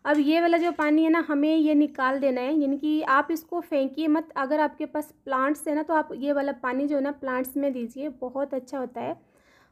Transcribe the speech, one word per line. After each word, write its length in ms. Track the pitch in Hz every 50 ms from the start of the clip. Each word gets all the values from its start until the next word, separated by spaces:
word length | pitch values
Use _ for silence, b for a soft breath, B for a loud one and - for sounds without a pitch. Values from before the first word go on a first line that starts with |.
| b
अब 140 | 277 302 302
ये 220 | 285 285 311 330
वाला 180 | 339 339 339 339
जो 140 | 339 349
पानी 320 | - - 302 294 302 311 320
है 60 | 320
ना, 160 | 320 339 311 -
हमें 280 | 302 285 294 311 320
ये 180 | 320 302 302 302
निकाल 440 | 294 302 285 294 - 262 254 269 277
देना 200 | 262 277 254 247
है, 200 | 247 262 311 320
यानी 180 | 285 269 277 277
कि 240 | 302 302 302 311
आप 260 | 311 - 269 269 285 -
इसको 300 | 339 320 - - - 349
फेंकिए 460 | 339 - 320 285 269 269 269 302 320
मत। 220 | 320 302 320 320 320 -
अगर 240 | - 269 254 302 302
आपके 260 | 302 294 302 _ 311
पास 280 | 294 - 302 302 - - _ _
plants 440 | 269 269 254 262 277 302 285 - 330
है 60 | 294
ना, 80 | 302
तो 120 | 294 - 330
आप 140 | 311 302 302 -
ये 160 | 233 262 285
वाला 200 | 285 285 277 285
पानी 340 | 277 277 - 254 247 262 285
जो 100 | 285 302
है 60 | 277
ना, 80 | 269 285
plants 460 | 285 285 - 262 254 254 269 262 -
में 160 | 285 277 285
दीजिए, 360 | 254 254 233 226 - 262 277 302
बहुत 460 | 254 - 254 254 254 269 285 277 -
अच्छा 240 | 262 254 - - 277
होता 220 | 254 247 247 233
है। 160 | 233 262 330 - b b b b b b b b b b